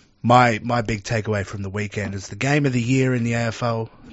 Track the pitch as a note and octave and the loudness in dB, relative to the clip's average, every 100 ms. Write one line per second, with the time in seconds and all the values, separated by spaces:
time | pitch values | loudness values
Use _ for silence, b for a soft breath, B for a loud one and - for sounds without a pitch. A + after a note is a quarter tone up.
0 | _ _ A2+ B2 A#2+ G#2+ A2+ A#2+ A2 A2 | _ _ 6 6 6 2 -2 -2 -2 -4
1 | - A#2 G#2+ G#2 F#2+ G#2 G2 G2+ G#2 G#2+ | -2 -4 -2 -4 -4 -8 -6 -6 -6 -6
2 | G2 G2 - G2+ C3+ D3 C#3+ B2 A#2 C3 | -6 -8 -10 -4 0 2 2 0 2 2
3 | C3 B2+ A#2 A#2 A#2 - A#2+ A2+ A2+ - | 2 2 0 0 -2 -2 -2 -2 -6 -12
4 | - | -10